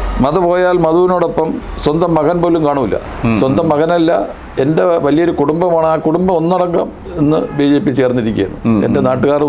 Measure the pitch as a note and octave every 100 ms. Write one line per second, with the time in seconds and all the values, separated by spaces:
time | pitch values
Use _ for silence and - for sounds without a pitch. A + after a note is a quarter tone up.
0 | - - B2+ E3 F3 F3+ F3+ F3+ D#3+ E3
1 | F3+ F3+ E3 D#3+ D#3+ - - - D3 D#3+
2 | E3+ D#3+ D3 F3 E3+ E3 D3 C#3 A2 F#2
3 | - - A#2 A2 C3 C#3 E3 D3+ D#3+ F3
4 | D#3+ D#3+ G2+ - - - C3+ E3 F#3 E3+
5 | C#3+ C#3+ E3+ D3+ C#3+ D#3 F3+ E3 D#3+ D#3+
6 | D#3 E3+ F#3 F3 E3 F#3 F3 E3 - -
7 | - F3 D3 D#3 - C#3+ C#3+ C#3+ D3 B2+
8 | B2+ B2 A2+ G2+ F#2+ - A#2 A2 G2 C#3+
9 | C3 B2+ C#3+ C#3+